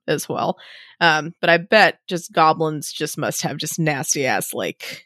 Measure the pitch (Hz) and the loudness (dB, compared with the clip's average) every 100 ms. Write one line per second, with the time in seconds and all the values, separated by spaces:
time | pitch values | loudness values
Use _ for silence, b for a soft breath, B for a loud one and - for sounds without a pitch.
0 | - 151 - - - 185 B B B B | -6 -4 -4 -4 -4 -6 B B B B
1 | 170 156 151 - 170 170 170 220 180 - | 2 2 0 -2 2 2 4 4 4 2
2 | - 175 - - 160 156 160 151 - - | -6 -8 -4 4 4 4 0 -4 -8 -6
3 | 151 - 117 - 170 143 165 - 160 139 | -6 -4 -4 -4 -4 -6 -6 -2 -2 -2
4 | 143 - 131 101 - 113 92 - - - | -2 -2 0 0 -2 -6 -6 -6 -12 -14